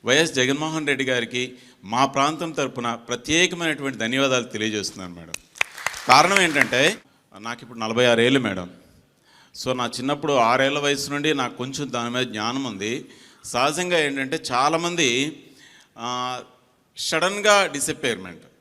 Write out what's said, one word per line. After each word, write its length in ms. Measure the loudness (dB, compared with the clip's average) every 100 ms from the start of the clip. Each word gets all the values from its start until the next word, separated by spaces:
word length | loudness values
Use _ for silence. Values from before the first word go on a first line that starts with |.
| 4
వైఎస్ 280 | 4 4
జగన్మోహన్ 540 | 2 0 0 -2 -4 -2
రెడ్డి 180 | -2 0
గారికి 480 | 0 -2 -4 -6 -8 -20 _
మా 220 | -6 0 0
ప్రాంతం 460 | 2 0 -2 -6
తరపున 420 | -4 -4 -4 -6
ప్రత్యేకమైనటువంటి 1040 | -6 -6 -8 0 2 2 0 -4 -2 -6 -4
ధన్యవాదాలు 460 | -2 0 2 2
తెలియజేస్తున్నాను 720 | 0 -4 -2 -2 -6 -10 -14 -14
మేడం. 180 | -14 -16 _ -8 -8 -6 -8 -8 6
కారణం 340 | 6 8 4
ఏంటంటే, 560 | 2 2 2 4 2 0 _ _ _ -14
నాకు 220 | -10 -10
ఇప్పుడు 160 | -12 -8
నలభై 260 | -2 4 4
ఆరు 160 | 6
ఏళ్ళు 180 | 6 4
మేడం. 300 | 0 -4 -8 -16 _ _ _ _ _ _ _ -10 -4
So, 80 |
నా 120 | -2 -4
చిన్నప్పుడు 480 | -4 -4 -2 2
ఆరేళ్ల 460 | 4 4 4 2 2
వయసు 320 | 0 -2 -4
నుండి 220 | -2 0
నాకు 240 | 0 -2 -4
కొంచెం 340 | -8 -6 -6
దాని 180 | -4 -4
మీద 180 | -2 -2
జ్ఞానం 360 | -2 -4 -4
ఉంది. 420 | -6 -6 -6 -6 -10 -20 -20 _ -6
సహజంగా 540 | 0 0 0 0 2
ఏంటంటే, 440 | 2 -2 -4 -4 -2
చాలామంది, 920 | 2 2 2 -2 2 2 2 -2 -6 -20 -20 -20 -20 _ -12
ఆ, 440 | -8 -6 -6 -8 -12 _ _ _ _ -10
సడన్గా 680 | -4 0 0 2 4 6 4
డిసప్పేర్‌మెంట్. 760 | -2 -4 -2 -2 -4 -8 -16 -20 _